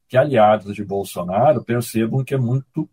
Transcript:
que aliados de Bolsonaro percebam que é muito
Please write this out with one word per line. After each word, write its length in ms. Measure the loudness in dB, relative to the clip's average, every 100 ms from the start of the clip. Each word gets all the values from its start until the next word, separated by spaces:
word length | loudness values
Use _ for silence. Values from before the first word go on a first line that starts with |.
| _
que 80 | 0
aliados 580 | 2 4 6 4 -2
de 120 | -10 -6
Bolsonaro 760 | -6 -6 -8 -4 2 2 2
percebam 640 | -2 -4 -2 -2 -2 -2
que 100 | -2
é 40 | -2
muito 500 | -2 -2 -4 -8 -8